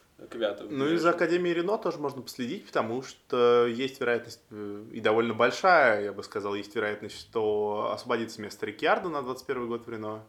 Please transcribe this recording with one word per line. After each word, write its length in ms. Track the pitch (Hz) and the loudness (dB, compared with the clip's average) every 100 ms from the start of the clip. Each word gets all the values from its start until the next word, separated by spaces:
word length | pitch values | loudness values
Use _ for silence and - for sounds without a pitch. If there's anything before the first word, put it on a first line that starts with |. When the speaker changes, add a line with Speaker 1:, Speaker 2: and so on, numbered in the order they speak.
| _ _ - | _ _ -16
Speaker 1:
Квяту 360 | 117 104 101 - | -4 -4 -4 -8
в 60 | |
Speaker 2:
Ну, 120 | 139 139 | -2 0
и 20 | |
за 40 | |
Speaker 1:
ближайшем. 160 | 170 165 | 2 2
Speaker 2:
Академией 440 | 170 170 175 175 | 2 2 2 0
Рено 220 | 170 175 220 | 0 0 -2
тоже 220 | 185 147 | -2 -4
можно 240 | 147 131 | -6 -6
последить, 420 | 117 - 120 196 - | -12 -8 -6 -6 -4
потому 360 | 151 110 120 | -2 -2 -4
что 640 | 135 - _ 127 120 120 120 | -8 -16 _ 4 6 8 6
есть 340 | 117 135 - | 2 -4 -2
вероятность, 400 | 120 117 117 - _ | 0 0 -2 -14 _
э, 340 | 107 104 101 110 | -12 -10 -10 -12
и 80 | 113 | -2
довольно 340 | 107 110 117 | 4 4 4
большая, 680 | 113 123 - 190 170 131 107 | 4 2 4 6 8 6 4
я 80 | 101 | 0
бы 80 | 98 | -6
сказал, 320 | - 107 101 | -8 -6 -4
есть 200 | 101 101 | -4 -4
вероятность, 460 | 113 104 104 104 - | -4 -2 -4 -8 -14
что 680 | - 117 107 104 104 104 113 | -8 -2 0 0 0 -2 -4
освободится 480 | 104 120 120 113 - | -6 -2 -2 -2 -8
место 240 | 104 - | -12 -8
Рикьярдо 460 | 104 101 151 214 185 | -8 -2 0 0 -2
на 100 | 147 | -6
двадцать 260 | 127 127 - | -6 -8 -6
первый 220 | 127 120 | -6 -4
год 180 | 117 117 | -6 -6
в 40 | |
Рено. 340 | 113 107 110 | -8 -8 -10